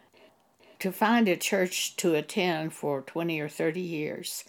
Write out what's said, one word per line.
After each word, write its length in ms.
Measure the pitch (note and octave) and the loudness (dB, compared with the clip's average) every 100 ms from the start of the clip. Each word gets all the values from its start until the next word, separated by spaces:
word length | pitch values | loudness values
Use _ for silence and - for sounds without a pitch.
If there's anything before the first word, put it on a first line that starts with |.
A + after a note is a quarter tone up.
| _ - - _ _ _ - - | _ -20 -20 _ _ _ -20 -6
to 140 | F#3 | -4
find 360 | F3+ G#3+ A#3+ G#3+ | 2 4 6 4
a 80 | E3+ | 2
church 600 | - G3 F3+ - - - | 2 2 0 -2 -6 0
to 180 | F3+ | 2
attend 600 | D#3 D3+ - F3+ D#3+ D#3+ | 2 0 0 2 0 -2
for 280 | - D3+ C#3 | -4 -4 -4
twenty 380 | C3+ E3 E3+ D#3 | -4 -4 -2 -2
or 100 | D3+ | -4
thirty 320 | - E3 E3+ | -2 0 0
years 600 | F3 D#3 D3+ - - - | -4 -4 -4 -6 -8 -10